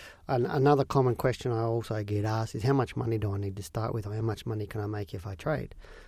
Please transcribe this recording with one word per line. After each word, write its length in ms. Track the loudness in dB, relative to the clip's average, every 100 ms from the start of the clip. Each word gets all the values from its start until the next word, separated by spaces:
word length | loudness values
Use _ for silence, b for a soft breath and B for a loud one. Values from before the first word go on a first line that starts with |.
| B B -2
an-, 180 | 0 2
another 400 | 4 6 6 6
common 280 | 4 4
question 380 | 4 0 0 -2
I 120 | 0
also 380 | 0 0 -2 -4
get 220 | -2 0
asked 300 | 0 0 -2
is, 80 | 0
"How 100 | 2
much 240 | 4 2 -2
money 220 | 0 0
do 160 | 0
I 20 | -2
need 200 | -4 -6
to 60 |
start 300 | -6 -4 -2
with, 140 | -4 -4
or 80 |
how 80 | -2
much 240 | -2 -2 -4
money 200 | -6 -4
can 140 | -4
I 60 | -4
make 260 | -4 -6
if 140 | -8 -8
I 80 |
trade?" 400 | -6 -2 -2 -4 -10 B B